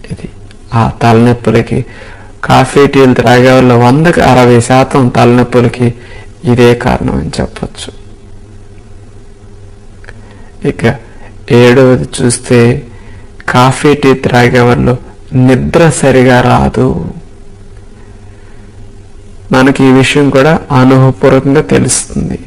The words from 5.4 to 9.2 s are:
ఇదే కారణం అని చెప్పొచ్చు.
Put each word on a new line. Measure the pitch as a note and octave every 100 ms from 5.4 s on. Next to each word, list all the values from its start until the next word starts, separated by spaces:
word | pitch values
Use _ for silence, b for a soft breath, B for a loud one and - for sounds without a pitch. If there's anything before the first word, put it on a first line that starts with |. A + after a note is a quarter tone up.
| A#2+ B2+ A#2 - A#2+ A#2+ B B B - A#2+
ఇదే | A#2+ A#2+
కారణం | A#2+ - B2+ - C#3
అని | - -
చెప్పొచ్చు. | - - - - - - - - - - - - - - - - - -